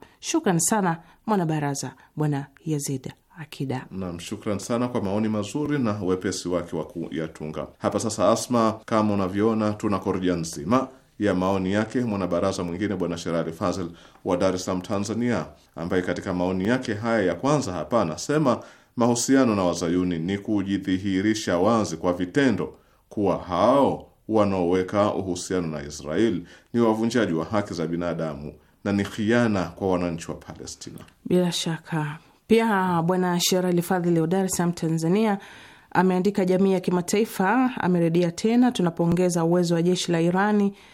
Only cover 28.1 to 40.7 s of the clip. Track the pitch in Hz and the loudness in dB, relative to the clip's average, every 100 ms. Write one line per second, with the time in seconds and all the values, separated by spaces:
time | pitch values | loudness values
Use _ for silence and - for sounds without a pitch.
28.1 | 85 80 71 73 - _ _ 101 101 98 | -4 -6 -8 -12 -16 _ _ -2 -2 -2
29.1 | - 107 120 117 98 82 - 98 90 87 | -2 0 2 2 0 -2 -4 -2 0 -2
30.1 | 82 - 76 - - - - - - - | -6 -8 -12 -14 -16 -16 -16 -16 -16 -18
31.1 | _ - 180 175 170 170 160 - 165 151 | _ -2 0 2 -2 -4 -6 -6 -4 -4
32.1 | 156 - _ - 226 226 196 185 170 165 | -8 -18 _ 2 4 4 2 2 2 2
33.1 | 185 180 175 175 185 180 175 170 185 175 | 2 2 0 2 2 2 2 2 0 2
34.1 | 170 160 190 190 - 175 170 160 160 160 | 2 2 2 0 0 0 0 -2 0 2
35.1 | 196 220 202 - - - - - - 185 | 2 2 0 -6 -20 -20 -20 -4 2 2
36.1 | 185 190 202 180 185 196 190 185 180 175 | 2 2 0 2 4 4 2 2 0 0
37.1 | 208 226 - 190 240 254 - - 180 170 | 0 0 0 2 2 2 0 0 2 4
38.1 | 170 175 170 220 240 247 240 175 165 170 | 2 2 0 2 4 4 4 0 2 2
39.1 | 170 180 175 165 175 175 170 170 180 - | 2 2 2 2 4 4 2 2 0 0
40.1 | 170 170 180 208 208 202 | 0 2 2 2 2 2